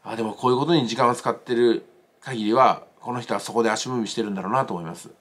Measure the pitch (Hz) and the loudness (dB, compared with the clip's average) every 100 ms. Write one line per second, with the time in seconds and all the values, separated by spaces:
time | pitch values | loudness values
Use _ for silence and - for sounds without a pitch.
0 | - 110 110 101 127 127 151 165 117 117 | -10 -6 -6 -2 0 2 2 2 2 2
1 | 120 120 127 - - 117 120 113 - _ | 2 2 -2 -4 -2 4 4 4 -2 _
2 | _ _ - 123 107 123 120 87 - _ | _ _ -10 -4 0 4 4 4 -6 _
3 | 117 123 117 101 - 110 113 107 131 123 | -10 -8 -4 -6 -2 0 0 0 -2 -4
4 | 107 - 104 98 92 127 135 90 82 85 | -2 -4 -4 -4 -2 -2 -2 -6 -8 -12
5 | - - | -18 -20